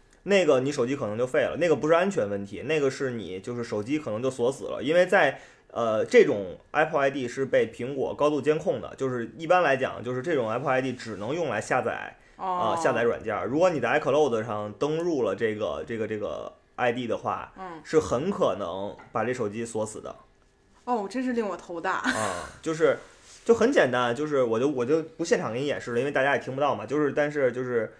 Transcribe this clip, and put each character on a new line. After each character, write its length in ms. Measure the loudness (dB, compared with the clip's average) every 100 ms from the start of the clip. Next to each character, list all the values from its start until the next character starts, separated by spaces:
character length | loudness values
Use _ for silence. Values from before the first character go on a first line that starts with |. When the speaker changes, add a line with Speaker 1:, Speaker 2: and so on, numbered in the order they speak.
| _ _
Speaker 1:
那 240 | 2 4 6
个 140 | 4
你 100 | 4
手 160 | 0 -2
机 80 |
可 100 | 0
能 140 | -4 -2
就 80 | 0
废 140 | 2
了， 160 | 0 0
那 120 | 2
个 60 |
不 140 | 2 4
是 60 |
安 140 | 4 4
全 220 | 0 -2
问 160 | -4 -6
题， 160 | -10
那 160 | -2 0
个 100 | 0
是 220 | 0 -6
你 300 | -6 -8 -10
就 160 | -8 -8
是 80 |
手 180 | -4 -4
机 160 | -2 -2
可 140 | -2
能 100 | -2
就 80 | -4
锁 220 | 0 -2
死 140 | 0 -8
了， 140 | -6
因 140 | 2
为 120 | 4 4
在， 340 | 4 4 0 -16 -20 _
呃， 320 | -2 0 0
这 200 | 6 8
种 320 | 8 4 -4 -12 _
Apple 300 | 0 2 2
I 100 | 2
D 160 | 0 -6
是 180 | -4
被 220 | 0 2 0
苹 300 | -4 -8 -4
果 180 | -4
高 160 | 0 2
度 100 | 2
监 160 | 0 0
控 240 | 0 -4
的， 140 | -6 -4
就 120 | -4
是 240 | -4 -6 -10
一 80 | 2
般 120 | 4
来 160 | 4 2
讲， 240 | 0 -4
就 100 | -6
是 80 | -6
这 140 | -2 0
种 120 | 0
Apple 220 | -2 0
I 100 | 0
D 120 | 0
只 240 | -6 -8 -8
能 180 | -6
用 160 | -4 -2
来 100 | -4
下 220 | 0 0
载， 340 | 0 -4 -8 -16 _ -10
Speaker 2:
哦。 400 | -6 -2 0 0
Speaker 1:
呃， 40 |
下 120 | 0
载 100 | 2
软 180 | 0 0
件 140 | -4
儿。 120 | -4 -2
如 120 | 2
果 120 | 2
你 100 | 2
在 180 | 0 0
iCloud 460 | 2 2 4 2 -2
上 260 | -4 -6
登 240 | -4 -2 0
入 260 | -2 0
了 100 | 0
这 220 | 0 -2 -2
个， 260 | -4 -4
这 140 | -6 -6
个， 80 | -4
这 100 | -4
个 360 | -4 -6 -10 -14 _ -2
I 160 | -2
D 160 | 0 -4
的 100 | -4
话， 340 | -4 -6 -8 -14
Speaker 2:
嗯。 220 | -16 -14
Speaker 1:
是 160 | 2 2
很 320 | 2 -2 -2
可 240 | 0 0 0
能 360 | -4 -6 -8 -10 -8
把 140 | -4
这 100 | -2
手 140 | -2 -4
机 180 | -4 -6
锁 180 | -4
死 160 | -6 -8
的。 140 | -14 -16 -20 _ _ _ _ _
Speaker 2:
哦， 240 | -4 -4 -4
真 100 | -4
是 120 | -2
令 120 | -2
我 120 | -2 -6
头 240 | -8 -6
大。 140 | -4
Speaker 1:
啊， 540 | -2 -2 -2 -2 -4 -10 -8
就 100 | -4
是， 240 | 2 4 2 -4 -20 -20 -10
就 80 | 2
很 200 | 4 6
简 180 | 4 4
单， 240 | 4 0
就 100 | 0
是 200 | 0 2
我 160 | 2 2
就， 80 | 2
我 180 | 0 0
就 160 | 0
不 220 | 0 -6
现 160 | 0 0
场 120 | 0
给 60 | -4
你 80 | -4
演 140 | -4
示 120 | -2
了， 40 | 0
因 60 |
为 80 | 0
大 100 | 2
家 140 | 2 2
也 40 |
听 140 | -2
不 60 | 0
到 160 | 0 0
嘛。 100 | -2
就 160 | 0
是， 60 | 0
但 220 | 2 0
是 180 | 2 0
就 140 | 0
是， 280 | -2 -2 -2